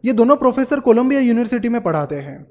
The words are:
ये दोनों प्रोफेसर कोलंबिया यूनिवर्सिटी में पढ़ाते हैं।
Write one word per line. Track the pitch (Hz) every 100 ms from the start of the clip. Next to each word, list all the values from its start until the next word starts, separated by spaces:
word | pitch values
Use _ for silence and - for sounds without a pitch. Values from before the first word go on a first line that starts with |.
ये | 240
दोनों | 226 233 285
प्रोफेसर | 254 254 254 285
कोलंबिया | 247 226 254 277
यूनिवर्सिटी | 247 233 233 247 233
में | 233
पढ़ाते | 180 156 143 143
हैं। | 143 - -